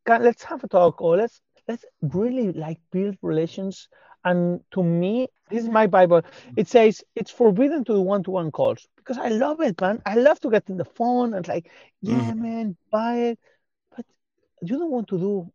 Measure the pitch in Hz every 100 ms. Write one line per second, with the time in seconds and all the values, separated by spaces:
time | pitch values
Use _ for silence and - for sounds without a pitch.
0 | - 233 240 - - 311 233 190 175 -
1 | 170 175 233 - _ _ - 233 - _
2 | 147 175 240 254 208 165 156 160 _ 185
3 | 202 190 175 156 165 - 190 - - _
4 | _ _ 180 180 175 175 - 196 170 170
5 | 185 233 254 _ _ 226 226 220 214 190
6 | 180 170 - - - - 202 240 220 -
7 | - - - - 226 190 277 320 233 208
8 | 185 202 185 185 160 - 117 113 _ _
9 | - 254 254 220 285 311 285 170 190 214
10 | 196 226 277 - 277 214 - 185 - -
11 | 240 247 240 196 170 170 - - _ _
12 | 196 247 233 226 233 226 220 170 _ 214
13 | 233 240 240 233 _ _ _ _ _ -
14 | - _ _ _ _ _ 175 269 339 247
15 | 208 185 196 202 170